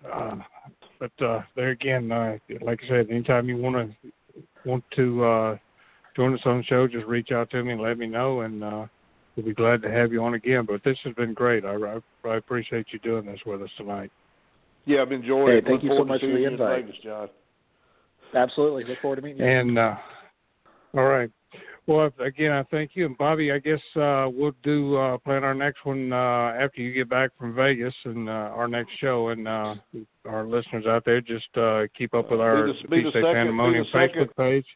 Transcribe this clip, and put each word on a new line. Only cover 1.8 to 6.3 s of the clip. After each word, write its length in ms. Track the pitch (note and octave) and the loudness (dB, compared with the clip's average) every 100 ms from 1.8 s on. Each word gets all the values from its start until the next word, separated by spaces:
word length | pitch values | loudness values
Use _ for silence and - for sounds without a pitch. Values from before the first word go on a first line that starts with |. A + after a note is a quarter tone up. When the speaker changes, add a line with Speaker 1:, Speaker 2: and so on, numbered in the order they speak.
| C3+ C3 A#2 | -2 -2 0
Speaker 1:
uh, 280 | A#2 A2+ G#2+ _ A2+ | -2 -2 -4 _ -10
like 180 | A#2 A#2 | -6 -6
I 40 | - | 0
said, 220 | B2 G#2+ | 2 2
anytime 380 | A#2 A#2+ B2+ B2 | 0 2 0 2
you 80 | B2 | -2
wanna, 380 | B2+ B2+ A2+ G#2+ B2+ - _ - - _ | -2 -2 -4 -10 -20 -20 _ -20 -20 _
want 200 | C3 B2+ - - | -4 -4 -4 0
to, 280 | B2+ A#2+ | 0 4
uh, 340 | A#2+ A2+ A2 G#2+ _ _ _ _ _ | 4 4 2 -4 _ _ _ _ _
join 200 | - B2+ | 0 2